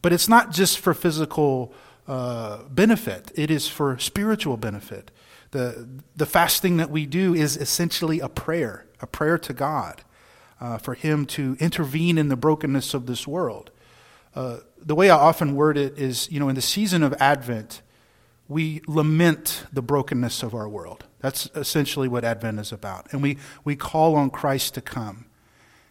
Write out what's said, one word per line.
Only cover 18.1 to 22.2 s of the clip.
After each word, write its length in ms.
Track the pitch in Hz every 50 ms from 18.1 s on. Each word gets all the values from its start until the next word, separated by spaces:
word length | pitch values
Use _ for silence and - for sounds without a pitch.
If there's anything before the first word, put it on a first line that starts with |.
| _ _ _ _ _ _ _ -
we 340 | 143 160 160 156 156 151 - -
lament 800 | 147 160 151 151 156 160 170 170 156 151 - - - - - - -
the 80 | 131
brokenness 640 | 120 117 143 143 139 139 143 123 123 117 - - -
of 100 | 113 104
our 160 | 117 104 107
world. 360 | 107 101 85 85 92 - - - _ _
That's 300 | - 135 139 - - - -
essentially 520 | 151 139 - - 165 143 - - 147 135 131
what 160 | 120 120